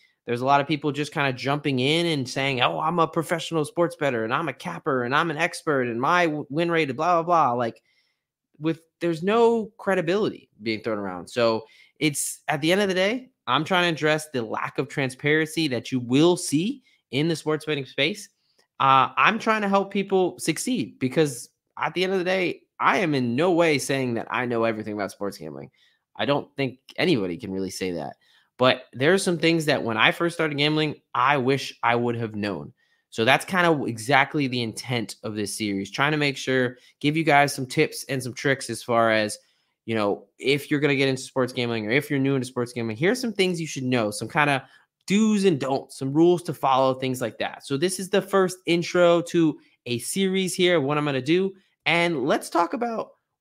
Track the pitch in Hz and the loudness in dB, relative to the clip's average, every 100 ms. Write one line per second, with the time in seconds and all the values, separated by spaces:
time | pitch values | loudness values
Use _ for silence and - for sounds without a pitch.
0 | _ _ - 120 131 143 143 147 151 139 | _ _ -6 -2 2 2 2 -2 -2 -4
1 | 147 156 139 127 131 147 147 131 135 165 | -4 -2 -2 -2 -2 -2 0 0 2 2
2 | 170 147 123 143 135 127 139 160 156 175 | 0 -2 -4 -4 -2 0 0 0 -2 2
3 | 160 170 151 165 - 165 147 - 170 170 | 0 0 -2 -4 -2 -4 -2 0 -2 0
4 | 143 120 110 139 165 127 180 170 156 131 | -2 -2 -2 -2 -4 -6 -10 -8 -2 -2
5 | 120 143 170 147 170 - 165 139 123 117 | 0 0 0 0 -4 -4 -2 0 0 -2
6 | 143 175 175 151 - 143 170 165 147 127 | 2 2 2 -2 -6 -2 0 0 0 -2
7 | 165 170 165 170 135 120 117 - _ _ | 0 0 2 4 4 2 -2 -6 _ _
8 | _ _ _ _ _ - 156 156 _ - | _ _ _ _ _ -6 -4 -4 _ -6
9 | 170 160 185 226 233 233 208 - 202 185 | -4 -2 0 4 4 2 -2 -8 -2 0
10 | 160 196 165 - - - 110 107 120 104 | 0 0 0 -4 -14 -10 -4 -4 -4 -4
11 | 98 90 85 123 117 113 - _ _ - | -6 -8 -8 0 2 2 -4 _ _ -2
12 | 156 143 - - - 151 156 190 202 180 | -2 -2 -6 -8 -4 -2 2 2 2 0
13 | 190 247 - _ - 131 156 180 175 160 | 0 -2 -8 _ -2 -2 2 2 2 0
14 | 151 151 - 127 110 110 139 - 131 - | 0 0 -2 -6 -4 -4 -6 -6 -6 -2
15 | 131 127 147 156 156 - 156 117 - 127 | -4 -2 0 2 0 -2 -2 -2 -4 -4
16 | 117 131 170 175 - 143 202 285 _ _ | 2 4 6 4 0 -2 -2 -6 _ _
17 | _ 131 160 160 151 151 151 143 131 - | _ -2 0 -2 -2 -4 -2 -6 -6 -2
18 | 151 208 - _ _ _ _ - 135 135 | -2 -2 -12 _ _ _ _ 0 4 6
19 | 123 - 147 220 233 220 202 196 196 202 | 4 2 2 2 0 0 2 2 2 -2
20 | 196 190 180 - - 160 - 240 110 - | 0 2 0 -2 -4 -4 -2 -4 -4 -4
21 | 131 165 151 135 - _ _ - 143 180 | -2 2 0 0 -14 _ _ -6 -4 -2
22 | 185 190 175 190 170 - _ - 127 226 | 0 0 0 0 -2 -4 _ -2 2 2
23 | 175 143 123 120 180 170 170 143 - 139 | 2 0 0 2 2 4 4 2 0 -2
24 | 127 113 - 113 123 117 113 110 107 104 | 0 -4 -4 -4 -2 0 0 -2 -6 -4
25 | 95 - 101 98 78 69 69 _ _ _ | -6 -6 -8 -8 -12 -14 -16 _ _ _
26 | _ - 110 143 - - 131 - _ - | _ -6 0 0 -2 -6 -6 -6 _ -4
27 | 165 131 92 85 98 95 92 - 92 82 | 0 2 0 -6 -6 -6 -6 -4 -6 -4
28 | 71 - _ _ _ - 127 - - 120 | -8 -12 _ _ _ 0 2 2 -2 -2
29 | 143 190 196 165 165 165 151 127 110 110 | 2 2 0 0 2 2 2 0 0 4
30 | 135 - 170 165 160 143 147 156 151 - | 4 4 -2 -2 -2 0 0 2 0 -4
31 | _ 127 127 147 123 139 - - 117 120 | _ 0 2 2 2 0 -2 -4 0 2
32 | 120 117 113 107 104 82 71 - _ _ | 0 -2 -6 -4 -4 -4 -8 -18 _ _
33 | _ - 113 147 - 185 170 151 110 113 | _ -2 2 2 2 0 2 2 -2 -6
34 | 110 135 139 156 135 123 113 - 120 120 | 0 2 2 0 -2 -2 -4 -6 -4 -4
35 | 104 - 110 107 101 - 107 98 98 - | -4 -8 -8 -4 -4 -4 -4 -2 -4 -2
36 | 139 151 143 131 - 131 123 127 _ _ | 0 2 0 -2 0 0 0 -2 _ _
37 | 147 156 156 143 143 - 127 156 147 - | -2 0 4 4 4 0 -4 0 0 -2
38 | - 135 120 - 143 131 - 113 - 117 | -8 -6 -6 -4 -2 -2 -2 -8 -2 2
39 | 113 110 107 - _ _ _ _ - 110 | 4 4 0 -6 _ _ _ _ -6 -2
40 | 101 95 - - 110 143 - 147 147 139 | 0 -2 -8 -6 0 0 0 -2 0 2
41 | 135 131 - 131 123 127 120 113 107 135 | 0 -2 -4 -4 -2 -2 -4 -2 0 -2
42 | 143 139 135 135 123 123 120 120 113 107 | 0 0 0 0 -2 -6 -6 -4 -6 -2
43 | 175 247 247 202 185 170 156 143 127 127 | -2 -2 -4 -2 -2 -2 -6 -6 -2 0
44 | 107 - 110 160 147 135 - _ _ _ | 0 -4 -4 0 2 2 -4 _ _ _
45 | - 202 220 214 190 143 135 135 - - | 0 2 4 4 2 2 0 -4 -4 -8
46 | 135 147 170 175 170 135 139 131 135 127 | -2 4 4 4 0 -4 2 4 4 2
47 | 131 127 117 - 101 - - 139 180 185 | -2 -2 -4 -4 -8 -8 -6 -2 -2 -4
48 | 185 196 196 196 185 185 - 170 165 180 | -2 -2 2 2 2 -2 0 0 2 4
49 | 175 170 165 170 160 147 _ _ 123 120 | 6 4 2 2 2 0 _ _ -6 -6
50 | - 196 190 190 185 185 180 170 135 147 | -4 -2 0 0 -2 0 2 2 2 0
51 | 147 135 127 180 190 - _ _ 147 170 | 0 -2 0 0 0 -6 _ _ 0 2
52 | 175 151 135 233 - 330 339 247 240 220 | 2 0 0 -2 -2 -2 0 -2 -6 -6
53 | - _ _ _ | -10 _ _ _